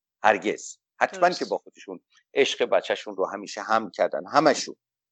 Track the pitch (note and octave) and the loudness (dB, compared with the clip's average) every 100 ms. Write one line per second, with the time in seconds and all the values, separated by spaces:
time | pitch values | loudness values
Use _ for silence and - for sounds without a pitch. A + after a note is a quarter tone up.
0 | _ _ G#2+ G2+ G#2 C#2+ - - _ - | _ _ 2 2 0 -4 -8 -18 _ -2
1 | B2 F#3+ F3 - G#2 F#2+ - - - F2 | -2 2 2 2 -4 -6 -8 -20 -16 -16
2 | _ _ _ - B2+ - A#2 F#2+ - G2+ | _ _ _ 0 0 0 0 0 0 -4
3 | A2 F#2+ E2+ G2+ F#2+ G#2+ G2+ A2+ G2 - | -6 -6 -4 -6 -10 -8 -2 0 0 -2
4 | F2 C#2+ G2 C3+ D#3 A#2 - - _ _ | -2 -2 0 4 4 2 -4 -12 _ _
5 | _ | _